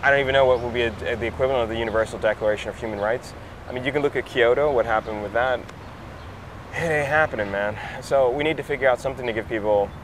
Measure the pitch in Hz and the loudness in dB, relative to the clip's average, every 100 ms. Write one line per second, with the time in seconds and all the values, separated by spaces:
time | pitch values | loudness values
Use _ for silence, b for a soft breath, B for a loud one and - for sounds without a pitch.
0 | 135 139 131 135 131 123 120 120 117 101 | 6 4 4 6 6 6 2 0 0 0
1 | - 117 117 107 131 131 113 113 113 107 | -4 -2 -4 0 0 2 0 -2 0 0
2 | 110 113 107 107 107 104 110 98 113 104 | 0 0 0 2 2 0 -2 -6 -6 -2
3 | 104 123 - - B B - 127 127 139 | 0 -2 -4 -16 B B -10 -4 -2 0
4 | 143 135 120 120 117 123 147 131 113 110 | 0 -2 -4 2 4 6 4 2 2 0
5 | 110 107 104 110 127 123 - - - - | 0 -6 -2 0 0 -2 -6 -16 -16 -16
6 | - - - - - - - - 165 151 | -16 -16 -16 -16 -16 -16 -12 -6 0 0
7 | 143 151 156 120 101 101 104 107 B 139 | 2 2 2 0 -2 0 -2 -4 B -12
8 | 127 139 131 135 151 151 139 143 131 123 | 0 4 4 2 0 -2 -4 0 2 2
9 | 135 131 123 113 104 117 104 104 98 - | -2 -4 -4 -4 -4 -4 2 2 2 -4